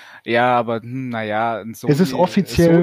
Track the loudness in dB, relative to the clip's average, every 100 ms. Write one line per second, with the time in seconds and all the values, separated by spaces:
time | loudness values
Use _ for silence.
0 | -20 -14 -2 0 2 2 -2 -6 -8 -10
1 | -8 -8 -4 -2 -2 -4 -10 -8 -2 0
2 | 0 0 0 0 -2 2 4 4